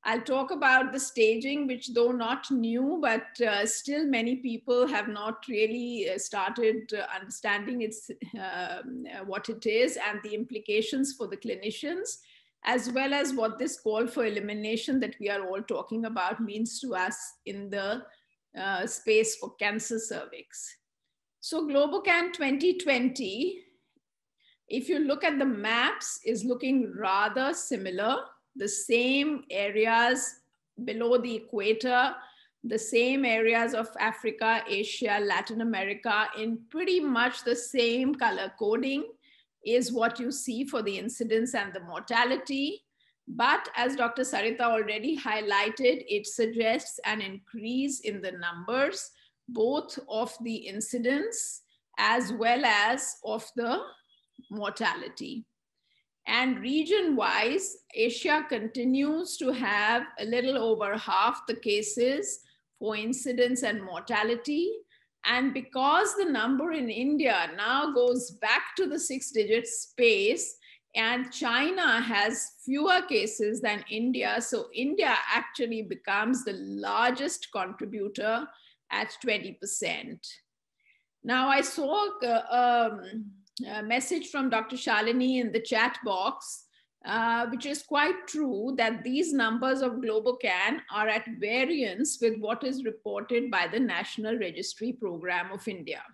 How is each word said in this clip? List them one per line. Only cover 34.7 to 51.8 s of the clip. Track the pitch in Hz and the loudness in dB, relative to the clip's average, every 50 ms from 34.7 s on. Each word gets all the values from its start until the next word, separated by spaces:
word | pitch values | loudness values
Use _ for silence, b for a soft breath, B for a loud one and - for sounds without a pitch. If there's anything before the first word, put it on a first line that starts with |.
| 202 196 214 208 - - 254 214 202 208 | -2 -2 0 -2 -4 -2 0 2 2 2
Latin | 208 202 180 180 196 - 226 220 | 2 2 2 0 0 -2 -4 -2
America, | 226 233 220 190 190 196 202 202 - 233 208 214 214 - - 208 | 0 0 0 0 -2 -2 -4 -4 -2 0 2 2 0 0 -2 -4
in | 220 226 226 226 - _ | -4 -4 -4 -4 -8 _
pretty | - 320 370 403 370 359 | -6 -2 0 2 2 2
much | 302 285 254 226 240 254 254 - - | 2 2 4 4 4 2 2 -2 0
the | 240 240 | 0 0
same | 240 - - - 262 233 233 233 247 262 269 294 | 0 -2 -2 2 2 4 4 4 2 2 0 0
color | 269 247 226 196 190 196 190 - | 2 2 0 2 0 -4 -6 -6
coding | - 214 208 220 233 - 269 269 285 440 453 - b b b b b b b _ _ - | -2 0 0 0 0 0 -2 -2 -2 -4 -6 -12 b b b b b b b _ _ -2
is | 208 233 247 254 - | 2 2 2 2 2
what | 240 233 226 233 233 | 0 2 2 0 0
you | - 247 240 | -2 -6 -6
see | 277 - - 262 226 226 277 | -4 -4 -6 -6 -4 -4 -6
for | 277 - 240 | -4 -4 -2
the | 214 202 196 | -2 -2 -4
incidence | 190 185 226 - - 240 226 220 226 226 247 - | -4 -6 -8 -6 -4 -2 0 2 2 0 0 -2
and | 226 202 196 175 | -4 -4 -4 -8
the | 190 | -10
mortality. | 175 170 165 165 - - 240 226 240 247 262 - - - 277 269 277 302 403 - _ _ _ _ _ _ _ _ _ | -10 -8 -10 -10 -6 0 2 2 4 4 2 -2 -2 -4 -2 -2 -2 -2 -4 -8 _ _ _ _ _ _ _ _ _
But | - - 240 240 269 302 - - - - | -12 -2 2 2 4 4 2 0 -4 -2
as | - 240 262 - | 0 0 0 2
Doctor | 269 240 233 233 254 | 0 0 0 0 -2
Sarita | 254 - - 196 202 226 233 240 | -4 -2 -2 0 0 0 0 0
already | 240 233 226 220 214 202 208 214 214 285 320 | 2 2 2 2 0 -2 -4 -4 -2 -4 -4
highlighted, | - - 240 214 220 214 208 202 196 208 220 214 - 262 247 254 - - | -4 -2 -2 -2 -2 0 2 2 2 2 0 -2 4 4 4 4 4 -2
it | - 202 208 208 | -2 -2 -2 -2
suggests | - - - 226 226 233 226 226 220 226 302 - - - - - | -4 -2 0 0 0 2 0 2 2 2 0 -2 -8 -14 -6 -4
an | 208 214 220 | -4 -4 -2
increase | 196 190 190 196 _ _ - 226 208 226 247 262 269 285 269 - | -4 -8 -10 -12 _ _ -14 -10 -6 -2 -2 0 0 -2 -4 -4
in | - 214 208 196 | -6 -6 -6 -4
the | 180 185 185 | -6 -8 -8
numbers, | 180 175 175 175 170 180 202 233 262 277 320 381 370 - - b b b b b b _ - | -6 -8 -8 -8 -8 -6 -2 0 2 2 0 0 -6 -10 -12 b b b b b b _ -8
both | 240 226 220 240 277 302 294 - - 277 - | 0 0 2 2 2 0 -2 -4 -12 -12 -10
of | - 208 220 240 233 - - 233 | -6 -4 -2 -2 -4 -6 -10 -8
the | 233 226 | -6 -6
incidence | - - 185 196 208 220 - - 247 233 247 277 285 381 453 453 - - - - - _ _ _ _ | -6 -8 -8 -8 -6 -6 -4 -4 0 0 2 2 2 -2 -2 -4 -6 -6 -8 -10 -12 _ _ _ _